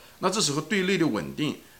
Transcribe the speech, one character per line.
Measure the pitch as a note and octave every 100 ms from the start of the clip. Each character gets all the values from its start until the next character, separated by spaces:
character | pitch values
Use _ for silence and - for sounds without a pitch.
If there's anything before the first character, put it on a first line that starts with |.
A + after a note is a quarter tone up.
| - -
那 | F#3
这 | G#3
时 | D3+
候 | C#3+
对 | D3+ G3+
内 | F#3 F#3+
的 | D#3
稳 | G#2 C#2+ C#2
定， | D3+ - -